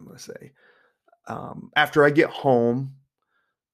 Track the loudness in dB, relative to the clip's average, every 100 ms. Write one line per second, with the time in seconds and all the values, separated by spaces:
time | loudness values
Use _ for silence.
0 | -20 -20 -20 -20 -20 _ _ _ _ _
1 | _ _ -14 -14 -14 -16 -6 -2 0 4
2 | 4 4 0 0 0 2 2 0 -6 -12
3 | _ _ _ _ _ _ _